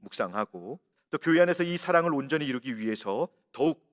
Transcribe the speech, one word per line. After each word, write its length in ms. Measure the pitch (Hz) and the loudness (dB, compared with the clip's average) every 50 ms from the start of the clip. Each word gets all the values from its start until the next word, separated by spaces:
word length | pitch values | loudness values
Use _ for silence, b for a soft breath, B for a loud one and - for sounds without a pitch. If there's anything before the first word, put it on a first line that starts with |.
묵상하고 800 | - 101 - - 110 92 90 107 104 - - 90 87 101 151 - _ _ _ _ _ _ | -18 -10 -6 -4 -4 -4 -4 -4 -6 -6 -8 -14 -12 -12 -14 -14 _ _ _ _ _ _
또 80 | - 151 | -8 -2
교회 220 | - 165 165 165 | 2 4 6 6
안에서 220 | 175 175 170 - 175 | 6 6 4 0 0
이 120 | 170 175 | -2 -2
사랑을 380 | 170 - - 180 170 170 170 156 | -4 0 4 4 4 4 2 0
온전히 320 | 139 135 139 156 156 151 | -2 -2 -2 -2 -2 -2
이루기 320 | 135 123 123 123 131 120 110 | -2 -4 -4 -6 -6 -8 -4
위해서 500 | 107 110 110 - - 104 98 120 165 185 _ _ _ _ | -4 -4 -4 -4 -4 -4 -2 -2 -4 -4 _ _ _ _
더욱 340 | - - 139 - - - _ _ | -2 0 0 0 0 -2 _ _